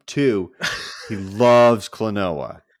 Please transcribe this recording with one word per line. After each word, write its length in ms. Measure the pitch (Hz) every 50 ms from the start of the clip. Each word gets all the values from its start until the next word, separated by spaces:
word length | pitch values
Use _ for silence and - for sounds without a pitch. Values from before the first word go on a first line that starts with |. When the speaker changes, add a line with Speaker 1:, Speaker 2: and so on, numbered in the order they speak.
| _
Speaker 1:
Two, 460 | - - 143 143 127 107 98 87 - _ - - - - -
Speaker 2:
<laughs> 280 | - - - - - -
Speaker 1:
he 60 | 107
loves 680 | 98 95 95 98 107 123 120 120 120 120 120 117 104 - -
Klonoa. 720 | - - 113 110 101 101 95 90 82 71 62 55 - - _ _ _ _